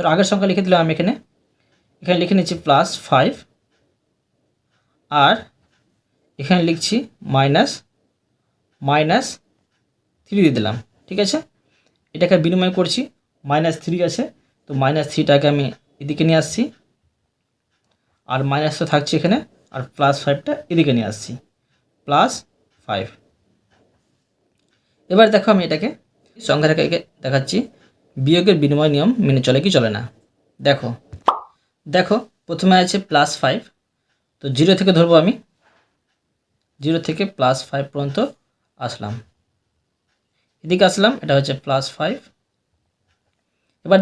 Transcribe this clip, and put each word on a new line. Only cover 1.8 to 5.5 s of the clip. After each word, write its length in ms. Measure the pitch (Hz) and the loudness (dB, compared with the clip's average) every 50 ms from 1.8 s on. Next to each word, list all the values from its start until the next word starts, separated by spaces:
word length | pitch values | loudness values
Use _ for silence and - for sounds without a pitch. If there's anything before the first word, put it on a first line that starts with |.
| _ _ _ _ | _ _ _ _
এখানে 160 | - 180 180 170 | -2 -2 0 0
লিখে 120 | 175 175 196 190 | 0 2 2 0
নিচ্ছি 160 | 170 - 180 165 - | 0 0 -4 -4 0
প্লাস 240 | 156 139 143 175 185 - - - - | 2 4 4 2 0 -4 -10 -4 0
ফাইভ, 240 | 151 127 139 226 285 - - _ _ _ _ _ _ _ _ _ _ _ _ _ _ _ _ _ _ _ _ _ _ _ _ _ _ _ _ _ _ _ _ - | 2 2 2 2 -2 -6 -14 _ _ _ _ _ _ _ _ _ _ _ _ _ _ _ _ _ _ _ _ _ _ _ _ _ _ _ _ _ _ _ _ -4
আর 240 | 147 147 139 151 220 - - _ | 0 2 4 4 2 0 -4 _